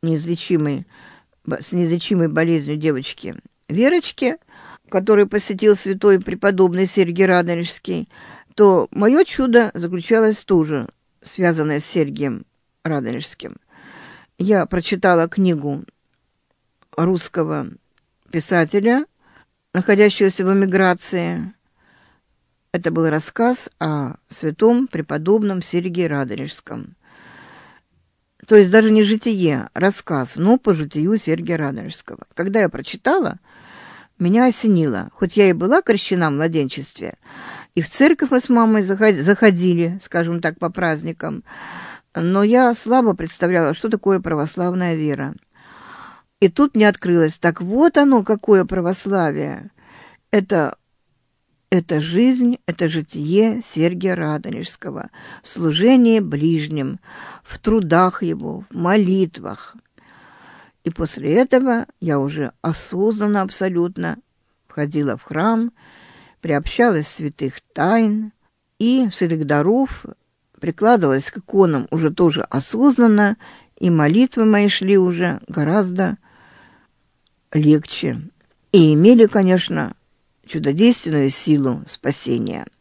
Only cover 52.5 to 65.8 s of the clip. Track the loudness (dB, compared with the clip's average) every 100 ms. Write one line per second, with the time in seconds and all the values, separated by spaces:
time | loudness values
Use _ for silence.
52.5 | -2 -6 -4 -2 -4 -8 -8 0 2 2
53.5 | 0 -8 -2 -2 0 -4 -4 -4 -6 -8
54.5 | -10 -12 -14 -14 -14 -14 -18 -20 -20 -18
55.5 | -4 -2 2 4 4 4 2 0 -2 -2
56.5 | -2 -4 -6 -8 -10 _ -20 -20 -20 _
57.5 | -8 -2 -2 2 2 2 0 -6 -6 -8
58.5 | -12 -12 -6 0 2 2 0 -2 -4 -14
59.5 | -14 -18 -20 _ _ _ _ -20 _ -20
60.5 | -20 _ _ -10 -8 -8 -6 -2 0 2
61.5 | 2 2 -2 -4 _ -4 -2 -2 -4 -8
62.5 | _ -6 -6 -8 -2 -2 0 -2 -2 -2
63.5 | -4 -4 -2 -4 -4 -8 -10 _ _ _
64.5 | _ _ -8 -4 -2 -4 -4 -8 -4 0
65.5 | 0 -4 _